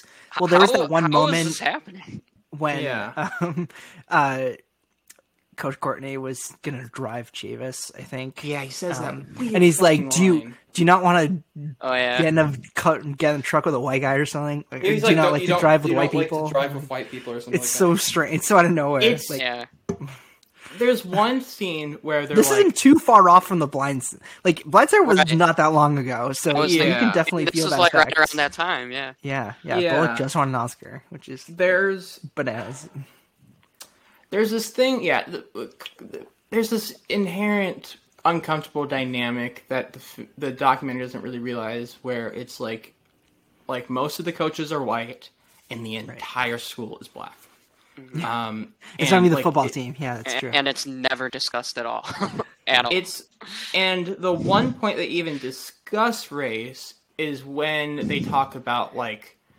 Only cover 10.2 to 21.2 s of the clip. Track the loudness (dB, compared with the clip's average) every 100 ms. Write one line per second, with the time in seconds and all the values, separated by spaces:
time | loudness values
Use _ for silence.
10.2 | 4 4 0 -12 _ 2 6 6 6 4
11.2 | 2 -2 -6 -14 -14 -8 -4 0 0 2
12.2 | 2 4 2 -2 -8 -2 0 0 -4 -2
13.2 | 0 0 0 0 0 0 0 -2 0 0
14.2 | -2 -4 -6 -6 -10 -6 -2 2 4 4
15.2 | 4 2 0 2 6 4 4 0 0 0
16.2 | -2 -4 -4 -2 -2 -6 -10 -12 -10 -12
17.2 | -10 -12 -4 -4 -2 2 4 4 0 -2
18.2 | -2 -2 4 6 6 4 0 2 2 2
19.2 | -4 -6 -4 -6 -10 _ -12 -10 -12 -16
20.2 | _ _ _ _ -20 0 2 2 0 2